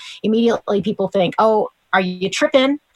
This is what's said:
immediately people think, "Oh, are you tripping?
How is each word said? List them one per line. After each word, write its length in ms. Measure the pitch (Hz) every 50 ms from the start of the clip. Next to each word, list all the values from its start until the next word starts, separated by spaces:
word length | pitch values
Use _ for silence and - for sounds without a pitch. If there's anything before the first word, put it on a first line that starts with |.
| - - - - -
immediately 580 | 202 220 233 233 233 208 - - - 202 196
people 260 | 175 214 208 - 190 185
think, 280 | - 196 175 165 - -
"Oh, 300 | 208 220 220 214 - - - _ _ _ -
are 80 | 190
you 280 | 190 180 180 180 185 190
tripping? 500 | - - 294 - - 269 262 269 294 294 _ _ _